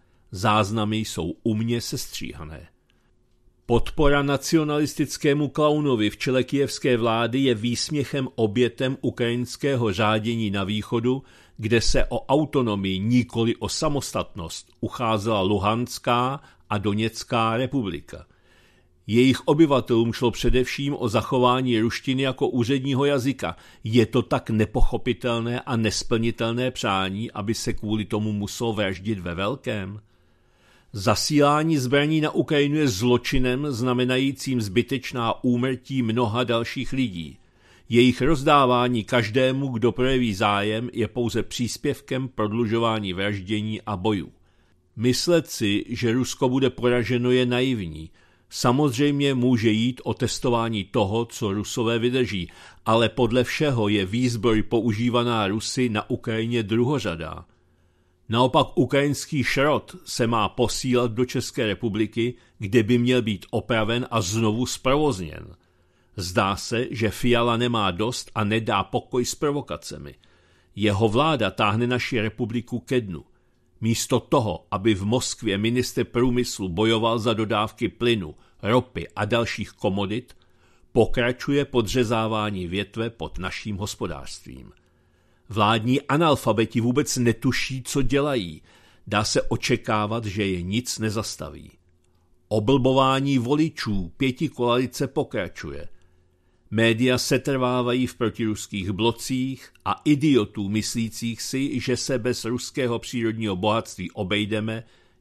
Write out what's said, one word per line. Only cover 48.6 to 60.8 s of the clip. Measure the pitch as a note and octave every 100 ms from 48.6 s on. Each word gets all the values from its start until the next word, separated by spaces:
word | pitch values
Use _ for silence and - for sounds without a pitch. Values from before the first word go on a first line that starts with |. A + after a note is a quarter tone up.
| B2+ C3 D3+ A#2 D3 C#3+ C#3+
může | C3 B2 A#2+ A2
jít | G#2+ A#2+ B2
o | -
testování | - A#2+ - C3+ A#2 A2+ A2
toho, | F#2+ B2 G2 A2
co | A#2 - G#2+
Rusové | G2 G2+ - A2+ A#2
vydrží, | A#2+ C3 B2+ G2+ E2+ - - - -
ale | A2+ A2+
podle | - A#2+ B2
všeho | B2 - D3+ A#2+ G#2
je | G#2 F#2
výzbroj | A#2 B2+ A#2 A2+ A2
používaná | G#2 A#2+ A#2 G#2 A#2+ A#2+ A#2+ A2+ G2
Rusy | A2 - - B2
na | G#2+ -
Ukrajině | A#2 - A2 A2+ A#2+
druhořadá. | G2+ A2+ B2 C#3+ A2 E2 D#2 D#2+ - _ _ _ _ _ _ _ -
Naopak | A2+ C3 D3+ C3 -
ukrajinský | C3 C#3 C#3+ C#3 - D3
šrot | A#2+ - D3+ B2+ - -
se | - - A2+
má | A#2 G2
posílat | - A2+ -